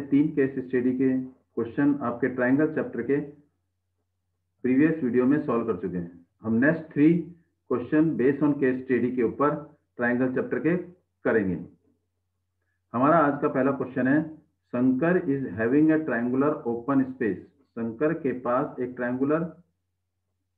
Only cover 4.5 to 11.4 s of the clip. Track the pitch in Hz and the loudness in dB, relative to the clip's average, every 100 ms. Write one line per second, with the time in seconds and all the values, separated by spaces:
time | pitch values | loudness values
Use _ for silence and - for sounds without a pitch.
4.5 | _ 127 131 160 156 123 123 127 151 - | _ 0 4 4 2 0 2 4 2 0
5.5 | 117 117 92 92 87 85 - _ _ 113 | -2 -2 -4 -4 -6 -8 -14 _ _ -2
6.5 | 113 147 160 - 143 156 175 - - _ | 2 2 0 -2 4 4 4 -2 -14 _
7.5 | _ - 123 - 156 160 110 131 135 147 | _ -6 -4 0 2 2 2 2 2 0
8.5 | 139 131 127 - 120 123 123 110 - 147 | 2 0 0 0 0 0 0 -2 0 -2
9.5 | - - _ _ - 120 123 127 131 - | -2 -10 _ _ -4 -2 0 -2 -2 -4
10.5 | 123 151 180 - - _ _ - 110 | -2 -2 -2 -4 -18 _ _ -2 0